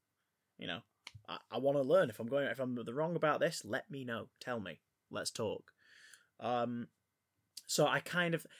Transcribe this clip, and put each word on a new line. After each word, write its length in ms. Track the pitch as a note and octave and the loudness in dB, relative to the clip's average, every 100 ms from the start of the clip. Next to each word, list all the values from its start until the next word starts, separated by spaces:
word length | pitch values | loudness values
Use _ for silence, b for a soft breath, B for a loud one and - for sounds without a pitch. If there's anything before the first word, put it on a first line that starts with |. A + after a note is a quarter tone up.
| _ _ _ _ _ - | _ _ _ _ _ -10
you 100 | - | -8
know, 140 | F2 - _ - - - | -8 -10 _ -20 -16 -10
I, 100 | E2+ - | -12 -6
I 60 | A#2 | 0
wanna 240 | C3+ C#3+ | 2 4
learn. 280 | C3 F#3+ D3 | 6 6 4
If 100 | G#2+ | 0
I'm 80 | A#2 | -2
going, 200 | C#3 C3+ | 0 0
if 120 | B2 | -2
I'm 160 | B2+ B2 | -2 -4
the 180 | A#2 | -4
wrong 220 | B2+ D#3+ E3 | -2 -2 2
about 240 | D3+ C#3+ | 2 4
this, 240 | D#3 - G2+ | 2 -2 -4
let 240 | B2+ - | -4 -4
me 140 | C#3 B2 | -10 -6
know. 240 | A2+ A2+ - | -6 -8 -10
Tell 200 | - A#2+ | -6 -4
me. 220 | F#2 D#2 _ _ - | -6 -10 _ _ -10
Let's 220 | G2+ - | -6 -4
talk. 400 | - G#2+ - - _ B B B B B - | -2 -2 -2 -8 _ B B B B B -6
Um, 500 | A2+ B2 A#2+ A#2+ - _ _ _ _ _ _ - - | 0 0 0 -2 -8 _ _ _ _ _ _ -14 -2
so 200 | - C#3+ | 4 6
I 120 | C#3 | 4
kind 340 | - F3 E3+ | 2 2 2
of, 120 | D#3+ - | 0 -4